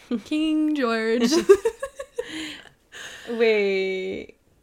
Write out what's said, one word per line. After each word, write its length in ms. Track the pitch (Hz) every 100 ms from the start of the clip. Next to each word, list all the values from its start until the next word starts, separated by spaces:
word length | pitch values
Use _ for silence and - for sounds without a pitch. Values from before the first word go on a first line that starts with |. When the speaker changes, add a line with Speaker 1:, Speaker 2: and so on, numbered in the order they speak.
| -
Speaker 1:
<laughs> 160 | 233
Speaker 2:
King 520 | - 302 311 311 311 294
George. 560 | 240 226 220 240 233
<laughs> 2000 | 330 - 392 453 - 539 - 539 - - 320 302 - - _ _ - - - -
Speaker 1:
Wait. 1080 | 233 226 214 196 190 190 190 190 196 - _ _ _